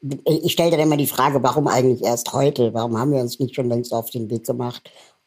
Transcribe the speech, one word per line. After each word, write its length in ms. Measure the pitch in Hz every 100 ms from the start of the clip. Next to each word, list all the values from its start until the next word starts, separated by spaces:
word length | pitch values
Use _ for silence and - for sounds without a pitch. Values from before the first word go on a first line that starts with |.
| 139 139 -
ich 280 | 151 170
stelle 180 | - 170
dann 80 | 160
immer 180 | 156 147
die 100 | 131
Frage, 340 | - 139 135
warum 240 | 127 151 139
eigentlich 360 | 123 127 120
erst 300 | 110 120 -
heute? 400 | 127 143 143 113
Warum 240 | 113 117 113
haben 140 | 139
wir 100 | 135
uns 180 | 120 -
nicht 160 | 127 -
schon 140 | 123
längst 240 | 120 120
auf 160 | 113 -
den 200 | 123 110
Weg 160 | 113 113
gemacht? 440 | 123 120 - - - - _